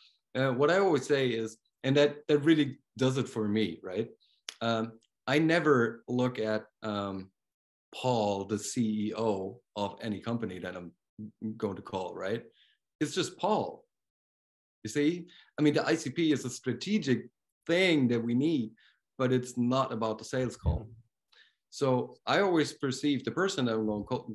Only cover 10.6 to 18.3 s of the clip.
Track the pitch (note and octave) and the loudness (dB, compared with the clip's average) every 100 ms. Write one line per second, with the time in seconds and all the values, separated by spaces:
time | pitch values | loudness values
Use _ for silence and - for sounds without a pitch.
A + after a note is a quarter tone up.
10.6 | F#2 F2+ F2 - _ - G#2+ - A2 A2 | -8 -10 -14 -18 _ -16 -16 -10 -10 -6
11.6 | G#2 F#2 - G2 F2+ F#2 F#2 A#2 - _ | -6 -6 -8 -6 -6 -6 -6 -6 -8 _
12.6 | _ _ _ _ D3 F3+ D#3+ - F#3 G3+ | _ _ _ _ -4 -2 -4 -4 0 0
13.6 | F#2 - _ _ _ _ _ _ _ _ | -2 -8 _ _ _ _ _ _ _ _
14.6 | _ _ G#2+ D3 D3 F3 E3+ - _ - | _ _ -6 0 0 0 -8 -20 _ 2
15.6 | D3+ C#3+ C3 E3 C3+ C3 D#3+ C3+ B2+ - | 2 4 2 0 0 0 2 2 -2 -6
16.6 | B2+ A2+ F#3 G#3+ C#3 A2+ - _ _ _ | -6 -6 -2 -2 2 0 -2 _ _ _
17.6 | - E3+ F#3 D#3 B2 A#2+ A#2 | 0 2 4 4 4 2 0